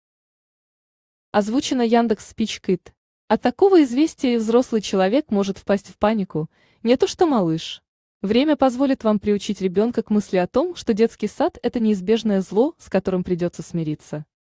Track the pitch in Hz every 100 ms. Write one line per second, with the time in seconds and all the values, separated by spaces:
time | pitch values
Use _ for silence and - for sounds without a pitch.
0 | _ _ _ _ _ _ _ _ _ _
1 | _ _ _ 202 202 240 - 262 233 233
2 | 233 214 - - 220 - - 180 - -
3 | _ _ _ 220 247 - 392 381 277 240
4 | 320 - 269 233 220 226 262 226 - 196
5 | 185 247 302 202 196 190 - 202 - -
6 | 208 220 185 156 156 _ _ _ 220 262
7 | 381 - 359 262 175 160 - - _ _
8 | _ _ 196 226 294 294 269 247 277 -
9 | 220 214 208 208 - 208 190 180 226 240
10 | - 208 - 185 180 - 349 349 - 208
11 | 226 - - - 311 - 240 247 220 208
12 | 180 220 220 196 185 185 269 - - 190
13 | 185 185 185 175 175 - 165 170 156 151
14 | - 151 151 _